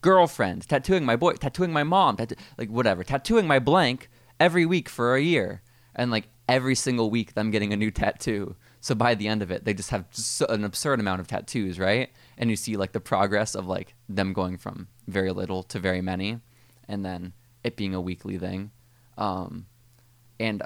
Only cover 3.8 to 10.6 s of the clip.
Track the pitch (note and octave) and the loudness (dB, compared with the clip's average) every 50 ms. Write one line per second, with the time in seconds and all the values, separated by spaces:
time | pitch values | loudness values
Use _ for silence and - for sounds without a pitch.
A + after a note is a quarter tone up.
3.8 | E3 B2 B2+ C3 - - _ _ _ _ _ _ D#3+ F3+ E3 F3+ E3 E3 F#3 F3 | 4 4 0 -2 -8 -20 _ _ _ _ _ _ 4 4 6 4 4 4 2 0
4.8 | D#3 - - - A#2+ A#2+ B2+ C3 C#3+ E3+ E3+ C3 F#2+ F2+ G2+ G2 _ _ _ _ | 0 -4 -4 0 2 4 4 4 4 2 2 2 0 -2 -6 -12 _ _ _ _
5.8 | _ _ _ - B2 B2 A#2 A2 - - _ _ _ - B2+ C3 B2+ C3 C3 - | _ _ _ -4 -2 0 0 -2 -2 -4 _ _ _ 2 2 4 4 2 0 2
6.8 | - C3+ B2 A#2+ A2+ G#2+ A2 A#2 G#2+ - - G#2+ G#2+ A2 G#2+ G#2+ G#2 G2+ G#2 G2+ | 2 0 2 2 2 2 2 0 -2 -2 -4 -2 -2 0 0 0 0 0 0 0
7.8 | A2 A2 - - G2+ G#2 - - - - A2 G2+ G2 G2 F#2 _ _ _ _ _ | 0 -2 0 0 -2 -2 -2 -2 -4 -4 -2 -2 -4 -8 -10 _ _ _ _ _
8.8 | - - C3 G#2+ A#2 A#2+ A#2 G2 G#2 G#2+ A2 G#2+ G2+ F2 F2+ - - G#2+ G#2 F#2+ | -4 -4 0 2 2 2 2 2 0 -2 -2 -2 -2 -4 -6 -4 -2 -2 -2 -2
9.8 | G2+ - B2+ G2+ F2+ _ - - A2 - - - D3+ - A2+ G#2 | -4 -4 -4 -6 -6 _ -10 -8 -6 -6 -2 -2 0 0 0 -2